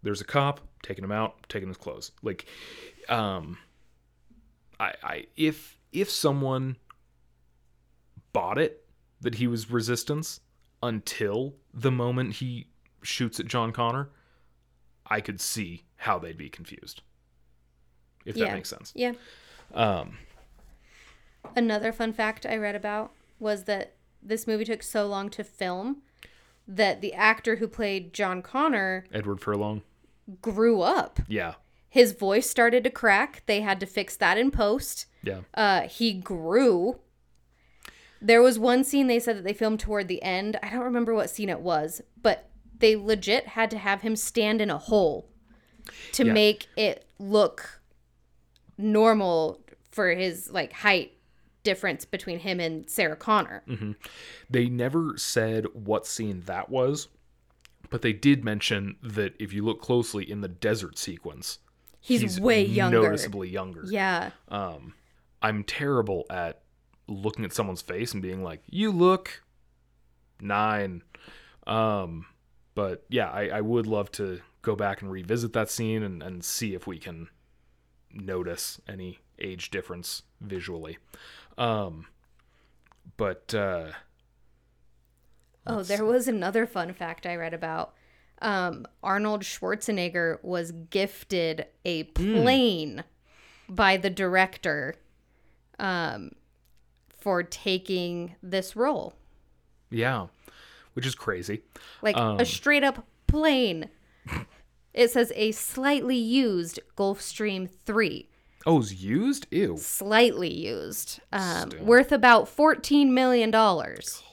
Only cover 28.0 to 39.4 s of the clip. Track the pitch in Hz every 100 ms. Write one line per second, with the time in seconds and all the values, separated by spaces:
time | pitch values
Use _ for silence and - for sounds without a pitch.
28 | 175 - 196 180 180 262 311 233 190 185
29 | 180 107 101 101 - 104 104 107 - _
30 | _ _ - 190 226 196 226 220 170 359
31 | - - - 107 87 - _ _ _ 269
32 | 240 190 196 202 - - 233 247 240 -
33 | 226 202 285 - - 208 214 190 190 -
34 | 190 - 175 196 262 269 208 247 - -
35 | - _ - 92 92 - 214 185 170 -
36 | 233 190 180 180 160 208 269 180 190 254
37 | _ _ _ _ _ _ _ _ - -
38 | - _ 208 233 247 226 233 247 269 277
39 | 262 233 240 208